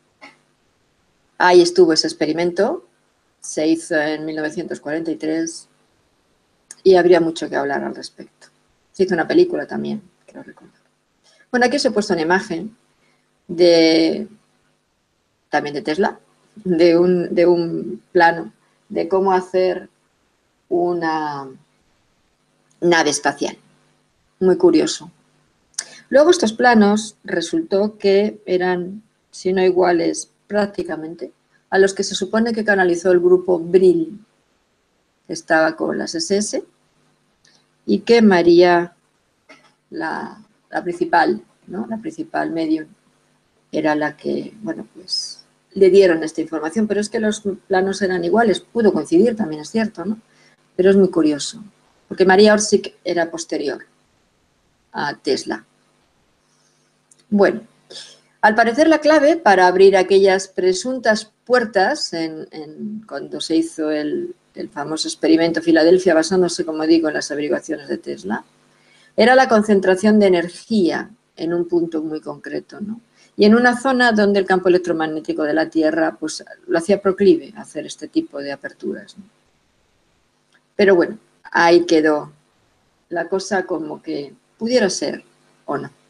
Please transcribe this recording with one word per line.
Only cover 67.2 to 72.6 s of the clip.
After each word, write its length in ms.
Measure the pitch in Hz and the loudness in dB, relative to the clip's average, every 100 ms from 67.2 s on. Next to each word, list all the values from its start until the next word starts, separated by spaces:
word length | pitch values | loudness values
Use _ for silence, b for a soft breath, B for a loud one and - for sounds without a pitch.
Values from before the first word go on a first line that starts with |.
| - | -8
averiguaciones 560 | 147 147 143 - 147 143 | -6 -4 -6 -6 -12 -8
de 120 | 139 | -10
Tesla, 460 | 143 139 185 240 - _ b b b b b - | -10 -12 -8 -10 -10 _ b b b b b 2
era 200 | 226 262 | 4 4
la 120 | 254 | 4
concentración 720 | 220 208 196 190 185 214 214 | 2 4 2 2 2 4 4
de 80 | 196 | 4
energía 840 | 175 175 - - 220 165 - - - _ - | 2 -2 -10 -4 0 0 -2 -10 -18 _ -10
en 180 | 160 | -6
un 140 | 175 175 | -4 -2
punto 340 | 170 165 156 | -2 -2 -6
muy 180 | 156 156 | -8 -10
concreto, 600 | 147 143 143 147 | -12 -16 -12 -12